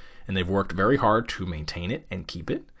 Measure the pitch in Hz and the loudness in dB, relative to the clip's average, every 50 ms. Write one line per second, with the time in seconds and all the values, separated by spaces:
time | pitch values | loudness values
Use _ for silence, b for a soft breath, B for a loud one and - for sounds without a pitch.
0 | B B B B B - 95 95 87 87 98 98 95 - 85 95 98 117 139 135 | B B B B B -2 0 0 2 2 2 2 2 0 0 2 4 4 4 6
1 | 120 107 107 117 113 - - - 92 90 80 78 76 - - 87 87 95 131 143 | 6 6 4 4 2 -2 -4 -4 -4 -4 -4 -6 -6 -6 -6 -4 -4 -4 -4 -6
2 | - - 95 92 80 - - 85 - - - - - - b b | -6 -8 -8 -8 -8 -8 -10 -8 -4 -4 -4 -4 -6 -12 b b